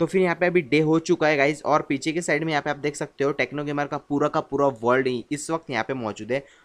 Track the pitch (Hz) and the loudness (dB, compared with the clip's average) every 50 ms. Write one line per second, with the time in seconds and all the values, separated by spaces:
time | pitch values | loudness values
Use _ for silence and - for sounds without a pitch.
0 | 170 156 - 190 185 175 170 165 180 175 170 180 156 117 147 151 156 151 160 165 | -2 0 2 2 2 2 2 0 0 2 2 2 2 2 2 4 4 4 4 2
1 | 160 175 175 165 160 151 156 139 135 147 156 147 - - 143 156 156 - 147 131 | 2 2 2 2 2 2 4 4 2 2 0 0 0 2 2 2 2 0 -4 -2
2 | - 165 147 170 170 - 156 147 160 165 156 143 139 151 147 143 139 147 147 - | -2 -4 -4 -2 -2 0 0 0 0 -2 -2 -2 -2 -2 -4 -4 -4 -4 -4 -6
3 | 156 139 - - 139 143 151 147 127 - 139 147 147 147 143 143 143 143 156 139 | -8 -8 -4 -2 -2 0 0 0 -2 -4 -4 -6 -6 -4 -4 -4 -4 -4 -6 -8
4 | - - 147 143 151 151 151 156 147 - 139 139 143 139 127 110 117 123 123 131 | -4 -2 0 0 2 2 0 -2 -4 -2 0 2 2 2 0 0 0 2 2 2
5 | 131 127 127 123 - - 147 143 - - 165 165 - - 135 110 110 - 135 131 | 2 0 -2 -4 -4 -6 -6 -6 -4 -4 -6 -6 -6 -4 -4 -4 -2 -2 -4 -4
6 | 117 107 101 - 107 107 123 139 139 - _ _ _ | -4 -6 -6 -6 -6 -4 -4 -4 -4 -8 _ _ _